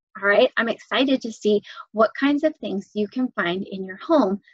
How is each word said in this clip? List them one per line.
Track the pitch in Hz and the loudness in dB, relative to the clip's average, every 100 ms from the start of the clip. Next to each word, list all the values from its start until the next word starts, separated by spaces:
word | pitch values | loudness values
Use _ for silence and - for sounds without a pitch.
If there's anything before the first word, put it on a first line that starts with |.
| _ 202 | _ -6
All | 202 | 0
right, | 208 254 - | 4 4 2
I'm | 233 | -2
excited | - - 208 269 262 | -4 -4 -2 0 0
to | 226 | -4
see | - 214 208 - - - | -4 0 0 -2 -20 -10
what | 214 220 - | 0 0 2
kinds | 277 294 | 0 2
of | 311 302 | 0 -2
things | 214 196 - | -6 -6 -6
you | 208 208 | -4 -4
can | 254 254 | -2 -4
find | - 175 185 202 | -2 -4 -2 -6
in | 190 | -10
your | 190 190 | -12 -10
home | - 320 196 202 _ | 0 2 4 0 _